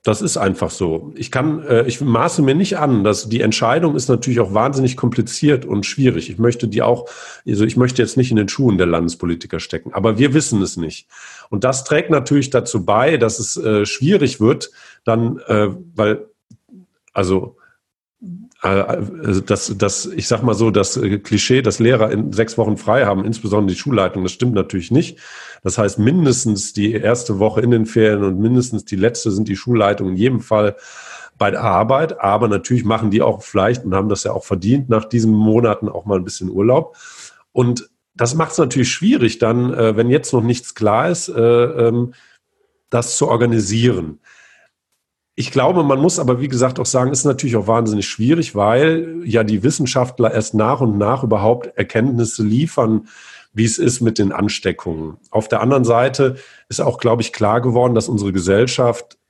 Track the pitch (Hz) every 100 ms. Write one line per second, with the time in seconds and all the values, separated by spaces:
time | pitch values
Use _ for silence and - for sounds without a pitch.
0 | - 107 185 - 98 90 85 - 90 80
1 | 73 - - 131 151 156 151 117 131 -
2 | 127 117 165 - 135 143 196 180 151 117
3 | 101 101 110 117 110 110 117 147 170 147
4 | 123 120 131 117 95 101 127 135 131 127
5 | 123 - - - 147 131 - 104 98 -
6 | 131 82 - 92 117 117 110 104 110 123
7 | - - - - - 101 110 123 123 127
8 | 110 131 123 110 98 - 127 95 87 82
9 | 85 - 87 82 - 82 - 82 - 98
10 | 107 107 139 147 - 107 90 - 78 -
11 | _ - - - - 127 131 127 - 151
12 | - 151 127 143 131 123 - 110 90 104
13 | 135 151 113 110 107 - 110 107 104 -
14 | 139 196 143 - 107 180 - _ - _
15 | - 113 117 - - 107 104 90 - -
16 | 107 110 - _ _ - _ 185 180 _
17 | _ - 92 95 95 _ _ _ _ _
18 | _ _ 202 180 233 _ - 98 98 -
19 | 101 - 110 95 - 101 - 98 101 -
20 | - 160 - 110 123 104 113 101 95 127
21 | 104 101 - 104 - 127 113 - 117 123
22 | 110 104 - 101 110 - 107 104 - 123
23 | 104 98 95 113 107 104 98 87 143 113
24 | 92 98 92 - 123 104 90 95 80 127
25 | - - - - - - 95 104 104 104
26 | 107 180 147 120 117 101 - - 104 107
27 | 101 120 - 98 107 110 120 117 110 117
28 | 107 104 98 92 110 127 123 110 - 95
29 | 110 - 113 98 107 95 - 117 101 104
30 | 95 92 120 120 - 107 104 - - -
31 | - - - _ 104 101 113 92 113 135
32 | 160 - 98 107 113 101 - 123 104 110
33 | 107 95 - 104 - 101 101 123 101 95
34 | 104 98 101 95 - 92 98 139 123 110
35 | 110 120 110 107 107 110 117 104 104 -
36 | 101 95 90 - 92 90 110 135 160 -
37 | - - - _ _ - 123 120 - _
38 | _ - 120 156 156 - 139 135 120 -
39 | 190 285 113 - 113 120 123 123 113 107
40 | 120 143 - 127 113 123 - - 107 110
41 | 160 170 - 117 117 120 120 120 117 120
42 | 123 - _ _ _ _ _ _ _ 117
43 | 117 - 143 117 120 117 98 113 120 95
44 | 78 76 _ - _ _ _ _ _ _
45 | _ _ _ - 123 135 135 180 143 135
46 | 170 175 131 123 139 123 127 127 120 131
47 | 127 143 147 135 139 113 98 113 113 107
48 | 95 - 117 165 156 101 104 120 156 160
49 | 165 165 165 113 107 107 120 - 127 135
50 | 123 - 110 110 107 107 110 139 123 101
51 | 101 131 120 104 104 123 - - 104 113
52 | 131 120 110 - 107 117 165 - 113 110
53 | - - - - _ 104 110 - 156 -
54 | 117 113 98 - 104 - 95 87 90 80
55 | 80 76 _ 110 110 110 117 139 117 117
56 | 131 131 135 127 - - _ - 135 -
57 | 117 120 110 - 104 117 123 120 123 113
58 | 110 110 101 92 87 98 127 - 123 113
59 | - _